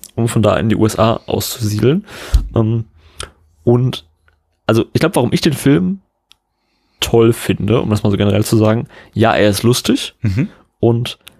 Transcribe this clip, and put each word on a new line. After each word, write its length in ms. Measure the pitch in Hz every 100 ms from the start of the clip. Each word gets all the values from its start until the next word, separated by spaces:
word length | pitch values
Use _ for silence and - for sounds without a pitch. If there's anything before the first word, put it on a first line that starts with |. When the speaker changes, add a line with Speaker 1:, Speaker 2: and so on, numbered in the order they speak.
| - -
Speaker 1:
um 120 | 117
von 160 | 120
da 140 | 107 80
in 100 | 110
die 80 | -
U 100 | 110
S 140 | -
A 220 | 113 - -
auszusiedeln. 800 | - - - 107 107 120 180 - - - - -
Ähm, 320 | 117 110 117 - _ _ - - _ _ _
und, 420 | - 120 127 - - _ _ _ _ _ -
also, 180 | 113 -
ich 60 | -
glaub, 160 | 160 156
warum 180 | 123
ich 80 | 170
den 120 | 165
Film 480 | 131 139 156 185 190 _ _ _ _ _ _ _ _ _ _
toll 340 | - 117 117
finde, 480 | 117 - - 101 117
um 80 | -
das 140 | 104
mal 80 | 107
so 60 | 98
generell 260 | 101 101
zu 140 | 107 110
sagen, 300 | 107 113 - - -
ja, 200 | - 113
er 160 | 73 104
ist 140 | 101
lustig. 500 | 117 123 - 269 - -
Speaker 2:
Mhm. 280 | 107 95 190 - _ _
Speaker 1:
Und 380 | 113 117 120 - -